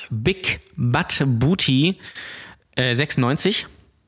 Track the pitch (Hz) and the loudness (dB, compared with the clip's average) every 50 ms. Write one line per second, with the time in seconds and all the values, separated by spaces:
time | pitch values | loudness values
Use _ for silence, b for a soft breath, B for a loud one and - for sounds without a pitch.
0 | - - - 107 113 170 196 - - - - - - - - - 127 120 123 151 | -4 -6 -6 -2 0 -2 -2 0 -2 -4 -6 -6 -8 -12 -6 -2 0 0 2 0
1 | 175 - - - 147 135 123 113 123 147 190 185 - - 131 131 147 180 190 B | 0 0 0 2 2 2 2 2 2 2 2 2 2 2 4 4 2 2 0 B
2 | B B B B B B B B B B B B _ _ _ - 127 127 120 120 | B B B B B B B B B B B B _ _ _ -2 0 0 0 0
3 | 151 151 - - 123 120 143 170 - 185 226 - - - - - _ _ _ _ | 0 0 0 0 2 2 2 2 2 0 0 0 -4 -8 -14 -20 _ _ _ _
4 | _ | _